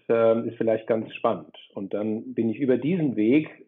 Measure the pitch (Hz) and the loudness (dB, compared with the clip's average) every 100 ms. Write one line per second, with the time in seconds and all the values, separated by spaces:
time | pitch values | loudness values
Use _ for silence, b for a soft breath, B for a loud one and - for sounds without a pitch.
0 | - 117 113 113 120 110 113 110 - 110 | -2 4 4 4 0 -2 0 0 0 -2
1 | 107 - 117 92 - - - - 95 101 | -4 -4 -2 -2 -8 -20 -18 -12 -8 -6
2 | 107 107 131 117 113 107 135 123 135 185 | -4 -4 -6 -4 -2 -2 0 0 0 0
3 | 151 107 107 143 156 - | 0 2 4 4 2 -8